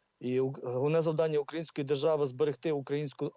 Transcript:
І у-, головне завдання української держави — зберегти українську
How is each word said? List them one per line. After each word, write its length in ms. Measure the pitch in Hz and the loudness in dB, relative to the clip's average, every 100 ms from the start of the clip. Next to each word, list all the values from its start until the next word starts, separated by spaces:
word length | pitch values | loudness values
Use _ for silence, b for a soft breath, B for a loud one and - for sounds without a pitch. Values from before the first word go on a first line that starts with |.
| _ - | _ -8
І 200 | 123 127 | -2 0
у-, 140 | 131 139 | 0 -2
головне 380 | 127 123 147 165 | -4 0 2 2
завдання 380 | 165 156 160 151 | 2 2 2 2
української 460 | 143 156 160 - 139 | -2 -6 -6 -4 0
держави — 420 | 139 160 156 143 | 2 2 2 0
зберегти 440 | 123 151 139 165 | 0 -2 0 -2
українську 600 | 147 135 143 147 - 147 | -2 -2 -4 -4 -6 -4